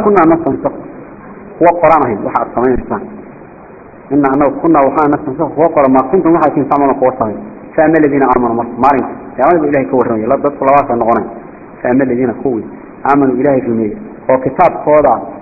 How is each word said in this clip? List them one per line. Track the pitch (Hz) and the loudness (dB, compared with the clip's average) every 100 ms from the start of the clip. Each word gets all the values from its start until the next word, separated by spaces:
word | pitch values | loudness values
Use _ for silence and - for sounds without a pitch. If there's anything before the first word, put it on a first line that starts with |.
كنا | 208 196 160 165 | 4 4 4 2
نستنسخ | 139 127 139 - - - - - - - - - | 0 -4 -6 -8 -14 -18 -20 -20 -20 -20 -20 0
هو | 170 170 | 2 4
قرآن | 156 160 127 | 4 4 2
هي | 101 131 | -2 -4
وحى | - - | -4 -4
السماء | - 127 120 | -2 0 -2
الإنسان | - 104 - - - - - - - - - - - | -4 -8 -10 -16 -18 -20 -20 -20 -20 -20 -20 -20 -4
إنا | 147 139 135 | 0 0 2
أنه | 139 131 | 0 0
كنا | 165 151 | 2 4
وحى | 135 156 147 | 2 2 0
نستنسخ | 147 - 175 147 131 | 0 -4 -6 -6 0
هو | |
قرآن | 165 156 135 | 0 2 2
ما | 131 160 | 2 2
كنتم | 196 165 | 0 2
وحى | 165 156 | 2 2
كنتم | 147 131 | 0 0
تعملون | 139 139 | 0 0
قوة | 127 127 127 110 98 - - - - | 2 0 0 -4 -6 -12 -18 -6 0
فأما | 156 160 151 | 2 4 2
الذين | 139 131 123 | 2 2 2
آمنوا | 120 117 120 120 | 0 -2 -4 0
مارين | 131 135 - - - - | 2 2 -2 -10 -12 -2
يا | 139 | 2
رب | 175 | 2
إلهي | 147 143 131 | 2 -2 0
كورهم | 131 117 110 | 0 0 -2
لا | 113 139 | -2 -2
تدخل | 143 - 135 | -2 -2 2
الله | 139 135 | 2 2
سنغنى | 120 113 - - - - - - - | 0 0 0 -2 -10 -18 -20 -20 -8
فأما | - 127 | -2 0
الذين | 131 120 127 107 | 0 0 -2 -4
كوي | 139 113 92 - - - 135 143 | -4 -4 -6 -14 -20 -6 0 2
آمنوا | 131 | 2
إلهي | 123 143 131 | 2 0 0
في | 120 | 0
المية | 113 107 - - - - | -2 -4 -6 -14 -8 -2
وكتاب | 131 131 - 170 - - | 0 0 2 2 2 2
قوضع | 151 139 110 - - | 4 4 0 -4 -14